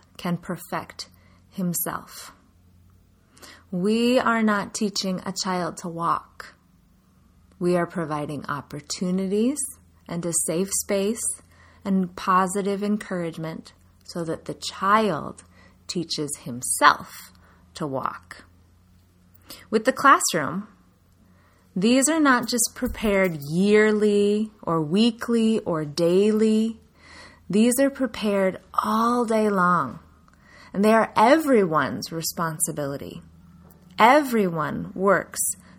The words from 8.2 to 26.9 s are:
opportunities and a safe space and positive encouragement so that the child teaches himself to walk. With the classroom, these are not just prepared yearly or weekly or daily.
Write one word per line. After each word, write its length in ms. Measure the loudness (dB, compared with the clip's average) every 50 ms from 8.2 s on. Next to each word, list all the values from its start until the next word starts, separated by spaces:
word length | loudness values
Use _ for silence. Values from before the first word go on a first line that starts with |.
| -6 -6 -8 -10 -8
opportunities 1120 | -8 -8 -8 -10 -12 -14 -14 -12 -10 -8 -6 -4 -2 -2 -2 -2 -2 0 0 0 0 -2 -4 -8 -10 -10 -16 _ _ _ _ _ -10
and 180 | -8 -6 -6
a 60 | -4 -4 -2 -2
safe 260 | -2 -2 -2 -2 -2 -4 -6 -4
space 400 | -2 -2 0 0 -2 -4 -4 -6 -8 -8 -8 -14 _ -20 -20 -20 -20 -20 -10 -4
and 300 | -2 0 0 0 -2 -6
positive 680 | -8 -2 2 2 2 2 2 -2 -4 -2 -2 -4 -2 -2
encouragement 880 | -2 -2 -2 -4 -6 -6 -6 -6 -6 -8 -8 -10 -10 -10 -12 -16 -20 -20 _ _ _ _ _ _
so 220 | -12 -10 -8 -6
that 220 | -6 -6 -8 -8
the 80 | -12 -12
child 880 | -10 -10 -12 -8 -4 0 2 2 4 2 2 -2 -4 -6 -10 -14 -16 -20 _ _ -20 -20 -20 _ _ _
teaches 500 | -8 -8 -8 -6 -6 -6 -8 -6 -8 -8 -12
himself 680 | -12 -12 -10 -8 -6 -6 -2 4 6 4 4 4 -4 -18 -18 -20 -20 -20 -20 -20 _ _ _ _ _ _ -12
to 120 | -8 -8
walk. 580 | -6 -6 -4 -4 -6 -8 -8 _ -20 -20 -20 -20 _ _ _ _ _ _ _ _ _ _ _ _ _ _ _ _ _ _ _ _ -20 -20 -20 -10 -4
With 140 | -2 0 0
the 80 | 0 0
classroom, 760 | 4 6 6 6 6 4 0 -2 -2 -2 -2 -4 -6 -8 -10 -16 _ _ _ _ _ _ _ _ _ _ _ _ _ _ _ _ _ _ _ -6
these 320 | 0 2 4 4 4 4 2
are 120 | 2 2
not 280 | 4 4 4 2 0 -2
just 240 | -2 -2 -2 -4 -4
prepared 640 | -4 -6 -6 -4 -2 -2 0 2 2 2 2 0 -4
yearly 1120 | -6 -4 0 0 2 4 6 6 6 4 4 2 2 2 4 4 2 2 2 0 -2 -4 -8 -10
or 220 | -6 -4 -2 -2 -2
weekly 800 | 0 2 4 4 2 2 -2 -4 -2 0 2 2 2 2 0
or 240 | -2 -2 -4 -4 -4
daily. 960 | -6 -2 0 2 2 4 4 4 4 4 4 4 4 4 2 0 -2 -4 -10 _ _